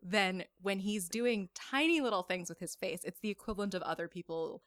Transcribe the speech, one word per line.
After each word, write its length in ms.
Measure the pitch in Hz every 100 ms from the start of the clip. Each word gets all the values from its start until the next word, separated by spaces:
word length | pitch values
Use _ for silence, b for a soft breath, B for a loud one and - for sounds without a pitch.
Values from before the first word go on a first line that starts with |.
then 420 | 180 208 190 185 - _
when 160 | 185 196
he's 280 | 196 214 175
doing 400 | 220 240 214 185
tiny 460 | - - 269 320 330
little 220 | 247 196
things 260 | - 185 170
with 100 | 165
his 140 | 175
face, 280 | - - 175
it's 160 | - -
the 80 | 214
equivalent 460 | 196 - 196 202
of 80 | 185
other 260 | 160 160 170
people 540 | 180 170 165 160 -